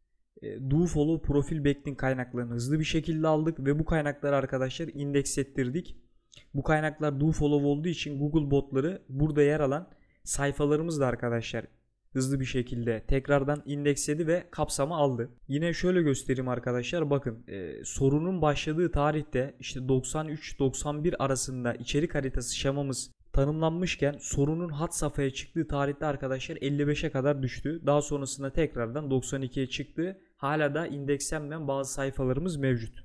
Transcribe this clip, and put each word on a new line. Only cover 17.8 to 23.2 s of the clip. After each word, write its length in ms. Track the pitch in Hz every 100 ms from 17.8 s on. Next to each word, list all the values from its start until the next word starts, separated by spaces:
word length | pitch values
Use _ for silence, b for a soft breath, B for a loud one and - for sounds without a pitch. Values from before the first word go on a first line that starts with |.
sorunun 580 | - - 135 147 170 185
başladığı 500 | 156 139 156 156 175
tarihte 640 | 151 147 156 147 127 139 -
işte 280 | - - 127
doksan 400 | 131 131 156 156
üç 320 | 151 - -
doksan 440 | 135 - 147 147
bir 220 | 165 - 135
arasında 480 | 127 - 127 120
içerik 420 | 117 120 147 165 147
haritası 400 | 135 131 120 -
şemamız 560 | 139 139 139 127 - -